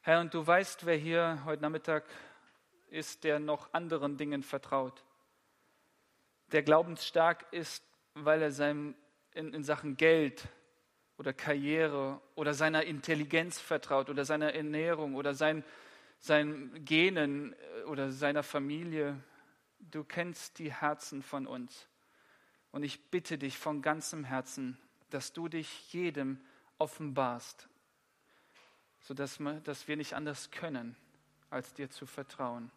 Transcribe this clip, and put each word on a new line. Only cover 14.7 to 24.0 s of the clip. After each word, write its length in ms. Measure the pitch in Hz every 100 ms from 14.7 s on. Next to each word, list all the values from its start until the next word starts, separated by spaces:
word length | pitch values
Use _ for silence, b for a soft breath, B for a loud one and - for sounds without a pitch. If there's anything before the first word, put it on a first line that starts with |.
| 151 165 160 151 135
oder 180 | 143
sein, 280 | 139 151 156 - B B B B B
seinen 640 | - 151 151 151 135 160 147
Genen, 680 | 156 180 180 147 143 143
äh, 300 | - 73 85 117
oder 220 | 139 135
seiner 320 | 131 143 147
Familie. 800 | 143 147 139 151 170 156 147 139 131 b b b b _
Du 240 | 175 156
kennst 560 | 147 175 175 165 - -
die 120 | 156
Herzen 500 | 131 151 147 - 139
von 240 | - 139 131
uns. 400 | 127 120 - - _ b b b b b b b
Und 120 | 143
ich 260 | 147 - _
bitte 260 | 180 170 156
dich 220 | 135 131
von 240 | 160 147
ganzem 420 | 143 156